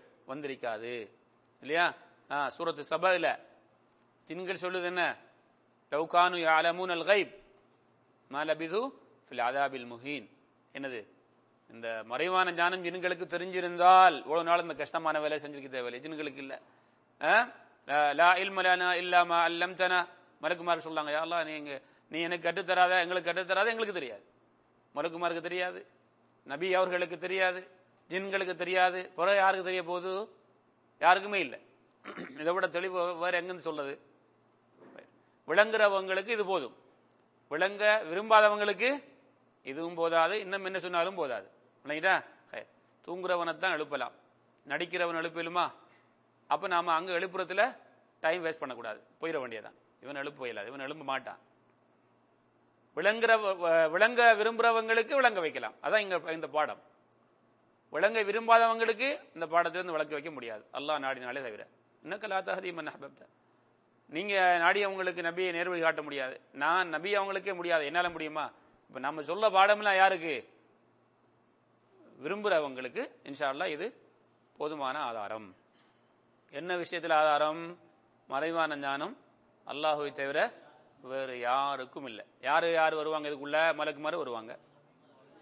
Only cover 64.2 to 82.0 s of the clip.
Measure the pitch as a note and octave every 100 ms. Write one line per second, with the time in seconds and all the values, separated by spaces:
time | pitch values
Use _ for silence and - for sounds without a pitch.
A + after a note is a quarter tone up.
64.2 | G3+ G3 F3+ F3 E3+ G3 G3+ F#3+ F#3 F3
65.2 | E3+ E3+ F#3 E3+ F3 F3 D#3+ D#3 D3+ C#3
66.2 | C3 C#3 _ C3+ D3 F3+ F3 D#3 F3+ G3+
67.2 | G3 F#3+ F#3 F3+ F3 E3 C#3+ E3+ F3 E3+
68.2 | D#3 D#3 C3 - _ _ _ C3 C3+ G3+
69.2 | D3 F#3 G#3+ F#3+ G3+ G#3 G#3 F#3+ F#3+ F#3+
70.2 | E3 C3 - _ _ _ _ _ _ _
71.2 | _ _ _ _ _ _ _ _ - -
72.2 | C#3 G3+ G#3 E3+ C#3+ C3 B2+ E3+ C#4 -
73.2 | - C#3 C#3+ C#3 F#3 D3+ G#3 - _ _
74.2 | _ _ _ - D3+ D#3 C3 D3 C3 A2+
75.2 | G2+ A2 G2+ F2+ _ _ _ _ _ _
76.2 | _ _ _ C#3+ E3+ F3+ E3 F3 D#3+ D#3
77.2 | D#3 D3 D3+ D#3+ E3+ F3 _ _ _ _
78.2 | - C3+ D#3+ E3 D#3 D3 C#3 C#3 E3+ C#4
79.2 | _ _ _ _ - C3+ D#3 D3+ C#3+ C#3+
80.2 | C#3 D3 A3+ - - - _ _ C3 C3+
81.2 | C3 B2 A#2+ C3 C#3 C3+ B2+ -